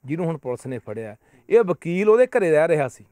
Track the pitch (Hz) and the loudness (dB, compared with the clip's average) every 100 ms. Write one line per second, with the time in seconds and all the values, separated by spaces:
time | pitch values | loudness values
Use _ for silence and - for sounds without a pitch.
0 | 127 165 170 156 127 123 131 123 - 107 | -10 -6 -6 -6 -8 -10 -10 -12 -12 -12
1 | 110 107 _ _ - 220 202 170 165 175 | -14 -18 _ _ 0 2 2 -4 -4 -2
2 | 214 226 254 247 180 151 165 156 135 - | 2 4 4 2 2 2 2 0 -2 -8
3 | 104 | -20